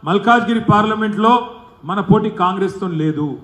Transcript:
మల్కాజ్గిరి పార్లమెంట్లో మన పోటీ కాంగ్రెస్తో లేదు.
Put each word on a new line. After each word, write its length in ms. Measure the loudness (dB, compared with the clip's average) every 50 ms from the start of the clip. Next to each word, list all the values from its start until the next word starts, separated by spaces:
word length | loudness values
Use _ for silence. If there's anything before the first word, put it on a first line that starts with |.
| -2 0
మల్కాజ్గిరి 520 | -2 0 4 4 2 4 2 0 -2 -2
పార్లమెంట్లో 840 | 2 2 2 2 2 0 -2 -2 -2 -4 -2 0 2 2 2 2 0 -4 -14 -18 -20 -20 -20 -20 -10
మన 160 | -8 -6 -6
పోటీ 300 | 2 4 4 4 4 -2
కాంగ్రెస్తో 580 | -2 0 -2 0 0 -2 -4 -4 -4 -6 -8 -6
లేదు. 500 | -4 -2 -2 -2 -2 -2 -4 -6 -6 -10